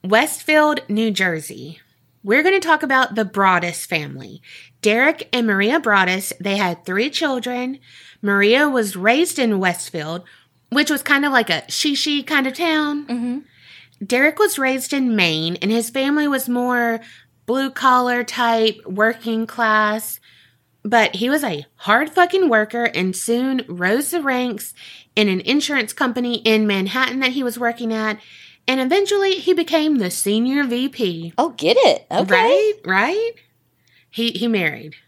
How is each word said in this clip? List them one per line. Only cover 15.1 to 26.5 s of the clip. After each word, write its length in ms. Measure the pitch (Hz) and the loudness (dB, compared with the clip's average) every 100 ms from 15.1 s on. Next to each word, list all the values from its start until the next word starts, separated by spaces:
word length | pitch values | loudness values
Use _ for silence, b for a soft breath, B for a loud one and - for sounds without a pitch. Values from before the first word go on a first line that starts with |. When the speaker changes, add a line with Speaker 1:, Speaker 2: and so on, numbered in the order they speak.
| 220 | 2
Speaker 1:
Maine, 400 | 170 156 165 180 | 2 2 -2 -2
and 80 | 196 | 0
his 180 | 226 233 | 0 -2
family 380 | 269 269 294 294 | -2 0 2 0
was 200 | 269 262 | -2 -2
more 520 | 247 247 247 233 226 226 B B _ - | -2 0 0 0 -2 -8 B B _ -4
blue-collar 760 | 254 269 262 262 254 247 247 | -2 -2 0 2 4 2 -2
type, 600 | 233 240 240 226 220 - - | -4 -2 0 4 2 0 -8
working 640 | 190 220 233 233 220 226 | 0 0 0 -4 -4 -4
class. 720 | - 226 214 214 220 - - b b b b _ _ | -2 2 2 2 -2 -6 -12 b b b b _ _
But 320 | 214 233 208 180 | 0 2 2 0
he 120 | 240 | -2
was 160 | 294 | 0
a 220 | 269 151 139 _ | -2 -6 -10 _
hard 340 | - 226 302 | 0 0 2
fucking 380 | 381 349 381 349 | 2 2 4 4
worker 340 | 220 214 240 233 | 2 2 -2 -2
and 300 | 196 185 180 | 0 -2 -2
soon 500 | - 233 262 262 - | -2 0 0 -2 -6
rose 440 | 175 180 233 294 | -4 0 0 0
the 100 | 349 | -2
ranks 540 | 277 254 247 208 - - B B B - | -2 -2 -2 -6 -12 -16 B B B 0
in 120 | 208 | 2
an 140 | 185 | 0
insurance 500 | - 277 294 277 214 | 0 -2 0 -2 -4
company 440 | - 277 247 247 240 | -2 -2 -2 -4 -2
in 320 | 226 | 2